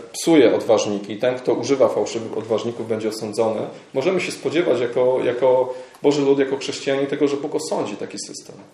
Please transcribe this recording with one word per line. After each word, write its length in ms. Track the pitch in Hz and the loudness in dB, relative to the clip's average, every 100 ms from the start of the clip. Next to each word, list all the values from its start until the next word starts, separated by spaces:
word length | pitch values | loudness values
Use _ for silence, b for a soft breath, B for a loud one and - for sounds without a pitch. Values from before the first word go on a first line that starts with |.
| - | -10
psuje 420 | - - 160 110 | -4 4 6 8
odważniki, 640 | 90 - 104 107 101 104 104 | 6 2 2 2 -4 -6 -2
ten, 180 | 127 | -2
kto 200 | 123 - | -2 -2
używa 340 | 113 - 135 117 | -2 0 2 2
fałszywych 500 | 110 104 113 113 - | 2 -2 -4 -6 -6
odważników, 500 | 104 107 117 117 110 | -2 -2 -2 -6 -4
będzie 200 | 110 110 | -4 -4
osądzony, 520 | 104 110 107 113 - 98 B B | -6 -6 0 0 0 -6 B B
możemy 260 | 135 151 185 | -2 0 0
się 120 | - | -2
spodziewać 480 | - 135 147 165 123 | -4 -2 0 2 2
jako, 380 | 123 127 127 127 | 0 2 2 2
jako 500 | 123 120 131 127 123 B B B | 0 2 4 4 2 B B B
Boży 200 | 147 147 | 2 4
lud, 160 | 139 139 | 4 4
jako 180 | 135 135 | 2 -2
chrześcijanie 500 | - - 143 135 139 | -6 -6 -2 -2 -2
tego, 220 | 143 143 | 0 0
że 80 | 139 | 0
Bóg 180 | 151 | -4
osądzi 420 | 143 - 202 104 101 | -6 -4 -4 -6 -8
taki 220 | - 104 - | -10 -12 -12
system. 300 | 101 - - - | -14 -18 -20 -20